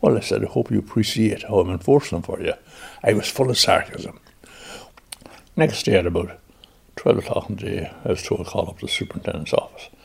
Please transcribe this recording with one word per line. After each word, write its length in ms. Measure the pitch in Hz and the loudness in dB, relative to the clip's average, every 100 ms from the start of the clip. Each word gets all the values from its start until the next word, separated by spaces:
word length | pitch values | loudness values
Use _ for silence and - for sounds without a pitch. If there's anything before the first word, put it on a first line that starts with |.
Well, 160 | - 120 | 4 2
I 40 | |
said, 240 | - 101 | 2 -2
I 40 | 104 | 0
hope 220 | - 120 | -2 0
you 80 | 104 | -2
appreciate 640 | 95 - 107 - 110 101 | -2 0 0 2 2 0
how 160 | - 104 | 0 2
I'm 100 | 90 | 2
enforcing 500 | 92 - 143 - 87 | 0 4 4 4 -6
them 20 | |
for 180 | 85 92 | -6 -4
you. 120 | 85 - - - - - | -4 -4 -8 -20 -20 -8
I 120 | - | 2
was 140 | 107 - | 2 2
full 220 | - 131 | 0 0
of 80 | 117 | 2
sarcasm. 640 | - 90 - - - - _ _ - - - - - - _ - - - - - | 4 4 2 -8 -12 -14 _ _ -20 -20 -18 -18 -18 -20 _ -20 -18 -20 -12 2
Next 280 | 156 - | 2 2
day 120 | - 101 | 2 4
at 100 | 87 | 4
about 320 | 87 90 - _ _ - _ _ - | 0 -4 -8 _ _ -20 _ _ -6
twelve 220 | - 113 | 2 2
o'clock 300 | - - - | 2 -4 -4
in 80 | 104 | -8
the 60 | |
day, 300 | - 92 87 - | -6 -6 -6 -8
I 40 | - | -4
was 140 | 95 | -4
told 220 | - - | -2 -4
to 60 | - | -2
call 180 | 104 87 | -4 -4
up 120 | - | -4
the 80 | 98 | -6
superintendent's 680 | - - - - - 78 | -4 -6 -8 -8 -6 0
office. 340 | - - - - _ | 0 0 -8 -20 _